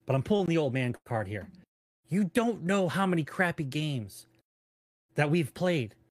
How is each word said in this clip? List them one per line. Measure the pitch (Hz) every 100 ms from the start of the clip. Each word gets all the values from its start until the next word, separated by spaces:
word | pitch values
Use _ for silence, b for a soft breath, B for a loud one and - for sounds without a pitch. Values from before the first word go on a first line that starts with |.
| -
but | 135
I'm |
pulling | - 208 175
the | 165
old | 139
man | 131 123 - -
card | 113 98
here. | 104 - - - _ _ _ -
You | 185
don't | 185 233 233 185
know | 170 202 175
how | 160 190
many | 170
crappy | 143 - 175 165
games | 135 147 156 131 101 - - _ _ _ _ _ _ _ _
that | - 147
we've | 170 135
played. | - 180 165 107 - _